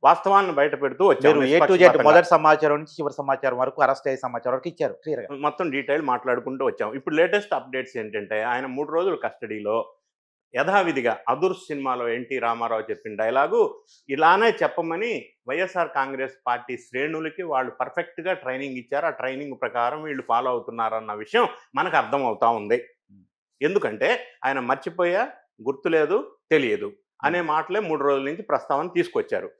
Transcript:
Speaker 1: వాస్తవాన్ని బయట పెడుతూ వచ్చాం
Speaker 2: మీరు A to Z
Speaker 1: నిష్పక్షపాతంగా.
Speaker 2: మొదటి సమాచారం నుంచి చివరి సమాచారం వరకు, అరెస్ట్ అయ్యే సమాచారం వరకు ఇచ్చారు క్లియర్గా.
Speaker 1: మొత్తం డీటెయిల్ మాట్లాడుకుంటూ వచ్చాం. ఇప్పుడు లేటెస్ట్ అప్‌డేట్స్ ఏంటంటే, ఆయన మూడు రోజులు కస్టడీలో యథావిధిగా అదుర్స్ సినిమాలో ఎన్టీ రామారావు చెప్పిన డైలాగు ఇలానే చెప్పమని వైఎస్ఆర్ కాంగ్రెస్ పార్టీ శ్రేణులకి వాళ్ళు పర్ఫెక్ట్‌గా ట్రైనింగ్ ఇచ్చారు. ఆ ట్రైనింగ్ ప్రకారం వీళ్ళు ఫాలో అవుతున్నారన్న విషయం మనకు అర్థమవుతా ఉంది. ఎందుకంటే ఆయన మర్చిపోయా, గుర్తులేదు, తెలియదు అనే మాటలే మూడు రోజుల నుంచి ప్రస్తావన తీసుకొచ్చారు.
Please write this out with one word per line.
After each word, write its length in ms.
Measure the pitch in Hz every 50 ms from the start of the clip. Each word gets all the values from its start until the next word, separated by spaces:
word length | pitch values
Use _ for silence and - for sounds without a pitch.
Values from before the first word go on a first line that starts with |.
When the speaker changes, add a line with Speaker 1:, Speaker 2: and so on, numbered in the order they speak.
| -
Speaker 1:
వాస్తవాన్ని 480 | 139 165 165 - 196 196 196 196 185 160
బయట 300 | 143 143 151 151 135 143
పెడుతూ 240 | 135 127 127 185
వచ్చాం 320 | 196 156 - 135 147 156 147
Speaker 2:
మీరు 20 |
A 20 | 135
to 60 | 127
Z 40 | 147
Speaker 1:
నిష్పక్షపాతంగా. 500 | 175 156 147 190 180 180 175 - 151 127
Speaker 2:
మొదటి 240 | 147 151 - 175
సమాచారం 480 | - 175 156 156 156 156 147 156 151 147
నుంచి 180 | 147 156 151 -
చివరి 220 | - 151 143 135
సమాచారం 440 | - 143 135 139 135 - 135 123 123
వరకు, 240 | 127 131 143 - 143
అరెస్ట్ 260 | 127 139 - - 143
అయ్యే 80 | 135
సమాచారం 360 | 131 - 127 120 117 - 127 123
వరకు 160 | 131 127 175
ఇచ్చారు 240 | 160 _ 156 127 101
క్లియర్గా. 340 | - _ 156 151 123 107 92
Speaker 1:
మొత్తం 400 | 143 135 143 147 147 - 185 165
డీటెయిల్ 320 | 131 139 131 117 139 156 156
మాట్లాడుకుంటూ 640 | 135 127 120 - 131 123 123 117 131 131 131 139
వచ్చాం. 300 | 123 107 - 110 107 113
ఇప్పుడు 200 | 139 - - 156
లేటెస్ట్ 400 | 156 170 180 208 208 202 - 175
అప్‌డేట్స్ 420 | 135 131 131 127 131 127 - -
ఏంటంటే, 460 | 123 110 107 101 107 104 92 107 107 110
ఆయన 240 | 117 123 123 131
మూడు 260 | 135 127 135 151 147 151
రోజులు 240 | 165 180 196 170
కస్టడీలో 760 | - - 113 - - - 110 107 107 104 101 107 113 - - _ _ _ _ _ _ _ _ _ _ _ _ -
యథావిధిగా 600 | 120 143 170 190 202 190 170 151 135 120 117 107 - - -
అదుర్స్ 320 | 123 143 165 190 180 170
సినిమాలో 480 | - - 156 143 139 135 127 123 120 120
ఎన్టీ 300 | 117 120 123 117 135 127
రామారావు 440 | 117 117 117 117 117 113 113 110 104 107
చెప్పిన 260 | 107 - _ 110 107
డైలాగు 680 | 101 110 113 120 131 143 160 196 240 208 143 - - _ _ _ _ _ -
ఇలానే 420 | 135 135 160 165 180 190 220 233
చెప్పమని 800 | 202 - 170 147 - - 165 165 165 175 214 240 214 139 107 - _ _ _ 120
వైఎస్ఆర్ 400 | 135 160 190 185 - 180 170 151
కాంగ్రెస్ 440 | - 143 135 135 139 131 135 131 131 _ _
పార్టీ 300 | 123 120 120 117 - 123
శ్రేణులకి 680 | 113 - _ 120 127 139 151 160 156 160 156 156 - 180
వాళ్ళు 280 | 170 147 131 131 120
పర్ఫెక్ట్‌గా 640 | 110 _ 127 123 - - 175 - - - 160 185 185
ట్రైనింగ్ 440 | - - 127 127 131 139 139 131
ఇచ్చారు. 300 | 127 120 _ - 143 160
ఆ 40 | 165
ట్రైనింగ్ 460 | 143 - 120 127 131 131 147 143 131 -
ప్రకారం 420 | - 120 - 123 117 120 139 156 156
వీళ్ళు 200 | 156 143 131 123 -
ఫాలో 220 | 120 120 127 127
అవుతున్నారన్న 600 | 123 120 - - 117 117 113 110 110 113 110 110 104
విషయం 360 | 104 107 - - 233 240 - - - _ _ _
మనకు 220 | 135 156 180 156
అర్థమవుతా 520 | 147 123 110 135 139 135 120 110 - 123 117
ఉంది. 360 | 117 110 104 104 - - - - _ _ _ _ 98 98 92 _ _ _ _ _ _ _ 135
ఎందుకంటే 640 | 156 190 202 202 120 107 104 120 170 247 240 - - - _ -
ఆయన 160 | 131 135 135
మర్చిపోయా, 720 | 123 123 135 143 - 185 165 175 175 175 175 196 240 294 - _ _ _ _ _ 110
గుర్తులేదు, 760 | 127 135 135 _ 180 165 160 151 147 180 233 - - _ _ _ _
తెలియదు 420 | 160 151 139 120 104 101 104 101 101 _ _ _ _ _ -
అనే 160 | 143 165 175
మాటలే 400 | 175 160 151 156 156 156 180 214
మూడు 240 | 214 170 156 147 139
రోజుల 200 | 143 139 135 135
నుంచి 180 | 139 156 175 208
ప్రస్తావన 460 | _ 151 131 - - 147 139 156 180
తీసుకొచ్చారు. 640 | 175 170 170 - - 120 104 - 127 92 90 87 _ _